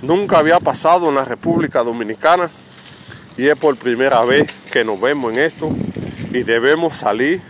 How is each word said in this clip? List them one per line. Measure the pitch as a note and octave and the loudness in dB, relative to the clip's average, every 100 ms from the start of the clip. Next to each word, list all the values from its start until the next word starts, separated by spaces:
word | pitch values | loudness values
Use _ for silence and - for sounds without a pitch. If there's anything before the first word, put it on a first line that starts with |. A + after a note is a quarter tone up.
Nunca | B2+ F3 G3+ E3+ | 0 0 2 2
había | D#3 E3+ | 4 4
pasado | D#3 C3 D#3+ F3 E3+ | 2 0 2 4 4
en | C#3 | 0
la | |
República | C3 A#2+ A2 - D3 C#3 | -2 -4 -2 0 0 -2
Dominicana | A#2+ A#2 G#2+ A2 D3+ F3+ E3+ - - - - - - - - - | -2 -4 -6 -2 2 2 0 -8 -20 -20 -20 -20 -20 -20 -18 -2
y | C3 | 0
es | D3+ | 2
por | D#3 C3 | 2 0
primera | A#2+ A#2+ C3+ B2+ | -2 0 2 4
vez | A#2+ C#3 D3+ - - | 4 2 0 -4 -4
que | C3 | -2
nos | A2 G2+ | -2 0
vemos | A#2 D3 B2 | -2 -2 -4
en | A2+ | -2
esto | D#3 - - - - - - - - | -2 -2 -6 -6 -6 -8 -10 -12 -8
y | B2+ | -6
debemos | A2 A#2 B2 D#3 E3+ C3+ | 0 0 2 2 0 -2
salir | A#2+ G#2 C3+ F3+ | -2 -2 -2 -2